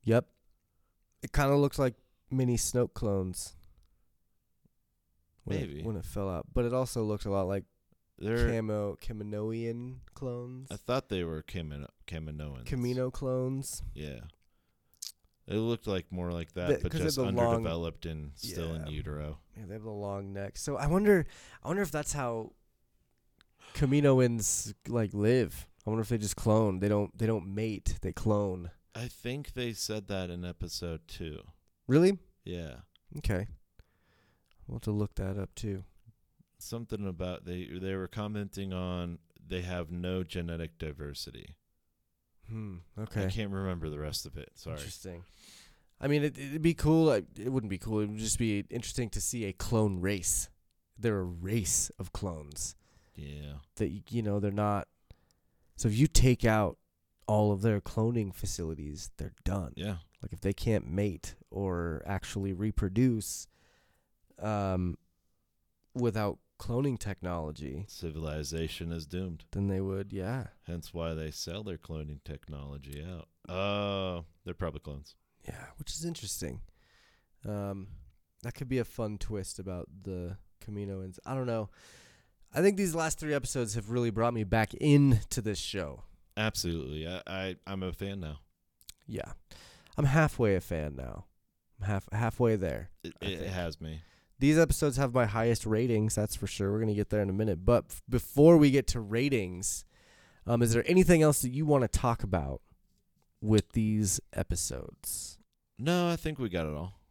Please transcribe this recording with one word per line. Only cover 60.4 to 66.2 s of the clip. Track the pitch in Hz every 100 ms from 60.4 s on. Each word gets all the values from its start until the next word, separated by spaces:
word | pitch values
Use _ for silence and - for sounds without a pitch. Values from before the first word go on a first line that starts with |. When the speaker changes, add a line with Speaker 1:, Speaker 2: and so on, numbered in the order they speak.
Speaker 1:
they | 98
can't | 98 - 104 58
mate | 87 104 78 - - -
or | - 98 87 85 78 -
actually | 98 - - 98
reproduce, | 90 107 - 98 95 127 113 98 - - _ _ _ _ _ _ _ _ -
um, | 107 107 98 92 90 82 _ _ _ _ _ _ _ _ _
without | 127 120 107